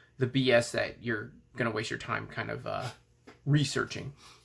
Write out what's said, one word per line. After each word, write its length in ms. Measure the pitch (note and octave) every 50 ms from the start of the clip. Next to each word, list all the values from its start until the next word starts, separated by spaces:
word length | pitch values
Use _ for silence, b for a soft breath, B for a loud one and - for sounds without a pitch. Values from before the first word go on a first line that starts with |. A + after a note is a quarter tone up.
| b b b
the 80 | b C3
B 260 | A#2+ - C3+ B2+ B2+
S 200 | A#2 A#2+ A#2 -
that 320 | - A2+ G#2 F2 - - -
you're 280 | A#2+ A2+ G#2 G#2 - - - - _ -
gonna 140 | - A#2+ A2+
waste 220 | G#2+ G#2+ A2 -
your 80 | A#2 A2+
time 260 | - - A2+ G#2+ G#2
kind 240 | G#2 - A#2 G#2+ A2
of, 160 | A2 A#2+ -
uh, 220 | G#2+ G2+ G2 A2+ A#2+ - - _ _ _ _ _ - - _ -
researching. 680 | C#3 C#3+ D3+ C#3+ C#3 - B2 A2 - - G2 - C3+ - b b b b b